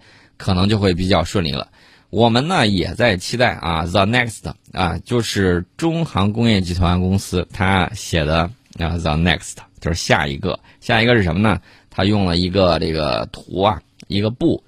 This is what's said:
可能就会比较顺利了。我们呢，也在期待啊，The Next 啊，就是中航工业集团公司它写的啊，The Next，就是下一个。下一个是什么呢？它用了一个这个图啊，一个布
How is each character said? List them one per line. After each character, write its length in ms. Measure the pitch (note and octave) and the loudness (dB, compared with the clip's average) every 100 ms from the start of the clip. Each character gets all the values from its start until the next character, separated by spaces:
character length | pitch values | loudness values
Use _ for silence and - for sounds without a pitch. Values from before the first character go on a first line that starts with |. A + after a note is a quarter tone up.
| - - _ _ | -8 -20 _ _
可 160 | - | -2
能 160 | F2+ G2 | 0 2
就 100 | G#2+ | 2
会 140 | G2 | 2
比 160 | E2+ F#2 | 0 2
较 160 | F#2 E2 | 0 0
顺 180 | G#2+ | -2
利 80 | D#2+ | -2
了。 160 | C2+ - _ - _ _ | -6 -10 _ -20 _ _
我 200 | F#2+ A#2 | 2 4
们 180 | A#2 D3+ | 4 0
呢， 180 | F#3 A2 | 0 2
也 300 | G2 D#2 E2 | 2 -2 0
在 220 | A#2+ F2+ | 0 0
期 180 | - A#2 | -4 0
待 160 | A#2+ E2+ | 0 0
啊， 300 | E2 E2 E2+ | -4 -4 0
The 200 | G2+ G2 | 0 2
Next 480 | B2 A#2+ - - - _ | 2 -2 -6 -12 -14 _
啊， 280 | - F2+ E2+ | -4 -4 -4
就 180 | - A#2+ | -2 -2
是 440 | A2 G#2 F#2+ F2 F2+ - | -2 0 2 0 -4 -4
中 300 | E3 E3 D#3+ | -2 -2 -2
航 260 | F#2 G2+ | 0 0
工 180 | G#2+ A#2 | 2 2
业 120 | G#2 | 2
集 120 | F2 | 0
团 280 | F2 F2 F2+ | 0 2 2
公 180 | F#2 F#2+ | 2 0
司 260 | - F2+ - | 0 -4 -4
它 400 | - F#2+ G2 F2 | -2 2 2 0
写 300 | A2 - E2+ | -6 -4 -2
的 260 | D2+ D#2+ E2+ - _ - | 0 0 0 -6 _ -6
啊， 200 | E2 E2+ | -4 -2
The 200 | E2 D2+ | -2 0
Next， 400 | F2 D#2 - - - - | 2 0 -4 -18 -20 -8
就 100 | - | -4
是 80 | E2 | -4
下 280 | - A2+ C#2+ | 0 0 0
一 100 | C#2 | -4
个。 240 | F#2 - - - | -6 -6 -10 -16
下 220 | - A#2 | -2 2
一 40 | A#2 | 4
个 80 | A#2+ | 4
是 80 | |
什 120 | F2+ D#2+ | 2 2
么 60 | |
呢？ 180 | A2 F2 - - _ | 2 0 -6 -20 _
它 160 | - F#2+ | -2 0
用 180 | G#2 F#2 | 2 2
了 120 | E2+ | 0
一 120 | F2+ | 0
个 300 | F#2+ F#2 D#2+ | 2 2 2
这 120 | E2+ | 0
个 360 | D#2 D2 A#1 A1+ | -2 -2 -2 -6
图 300 | - - E2+ | -12 -10 0
啊， 200 | G2 D#2+ _ _ - | 0 0 _ _ -6
一 140 | G2+ | -2
个 100 | G#2+ | -2
布 320 | B2+ E3 G2 | 0 0 -2